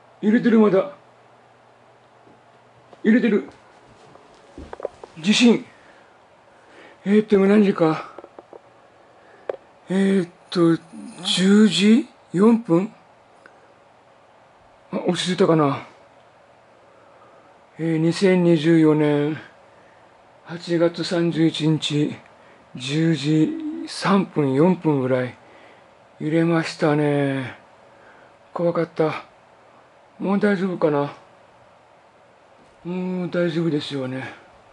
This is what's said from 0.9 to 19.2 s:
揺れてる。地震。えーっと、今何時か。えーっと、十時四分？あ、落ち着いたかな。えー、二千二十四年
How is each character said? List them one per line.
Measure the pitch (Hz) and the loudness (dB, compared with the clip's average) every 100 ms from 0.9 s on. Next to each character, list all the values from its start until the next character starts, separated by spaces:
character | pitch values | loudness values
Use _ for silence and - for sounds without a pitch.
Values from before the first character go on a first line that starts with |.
| - _ _ _ _ _ _ _ _ _ _ _ _ _ - _ _ _ _ _ - | -8 _ _ _ _ _ _ _ _ _ _ _ _ _ -20 _ _ _ _ _ -4
揺 | - | 2
れ | 226 | 2
て | 214 | 2
る。 | - - - - - _ - - - _ - - - - - - - - - | 0 -4 -14 -20 -20 _ -20 -20 -20 _ -20 -20 -20 -20 -14 -14 -14 -20 -6
地 | 165 | -2
震。 | 214 240 208 - - - - _ _ _ _ _ _ _ - - - | 2 4 2 -2 -20 -20 -20 _ _ _ _ _ _ _ -20 -20 -10
え | 190 | 0
ー | 208 | 2
っ | 214 | 4
と、 | 202 | 2
今 | 196 | 4
何 | 214 | 4
時 | 196 | 4
か。 | 196 160 151 - - - - - - - _ _ _ _ _ - - - - _ _ - | 2 0 0 -8 -20 -20 -20 -20 -20 -20 _ _ _ _ _ -20 -16 -14 -14 _ _ -6
え | |
ー | 190 196 196 170 | 0 2 2 -2
っ | - _ | -8 _
と、 | 180 170 160 - - 135 - | 0 2 2 -4 -20 -20 -12
十 | 175 175 190 208 214 | -6 0 4 6 6
時 | 156 202 233 - _ _ | 4 4 4 2 _ _
四 | 165 214 226 | 0 2 2
分？ | 226 165 208 - _ _ _ _ - _ _ _ _ _ _ _ _ _ _ _ _ _ _ | 2 0 0 -8 _ _ _ _ -20 _ _ _ _ _ _ _ _ _ _ _ _ _ _
あ、 | 190 - | -8 -4
落 | 170 | -4
ち | 165 | -4
着 | |
い | 180 | 0
た | 175 | 2
か | 165 | 4
な。 | 147 127 - - _ _ _ _ _ _ _ _ _ _ _ _ - - - _ _ - | 2 -2 -8 -20 _ _ _ _ _ _ _ _ _ _ _ _ -20 -20 -20 _ _ -8
え | 165 | -4
ー、 | 160 | 0
二 | 165 | 0
千 | 165 196 185 | 0 2 4
二 | 170 170 | 4 2
十 | 156 165 | 4 4
四 | 156 151 | 4 4
年 | 151 147 | 2 0